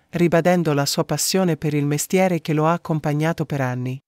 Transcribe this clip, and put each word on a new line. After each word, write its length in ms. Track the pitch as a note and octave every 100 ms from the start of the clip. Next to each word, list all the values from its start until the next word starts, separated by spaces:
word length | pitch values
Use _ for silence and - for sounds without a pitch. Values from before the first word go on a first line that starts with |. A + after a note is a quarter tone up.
| _
ribadendo 600 | F3 F3 E3+ F3 F3+ D#3+
la 120 | C#3+ C#3
sua 180 | -
passione 520 | D#3 D3 - F#3+ F3+ D#3
per 180 | D#3
il 120 | D3 C#3+
mestiere 540 | D3 - F#3+ F#3 E3+
che 120 | -
lo 140 | D3+ D#3
ha 60 |
accompagnato 720 | E3+ - D#3 D3+ D3 D#3+ E3 D3+
per 140 | C#3+
anni. 400 | B2+ B2 B2+ C3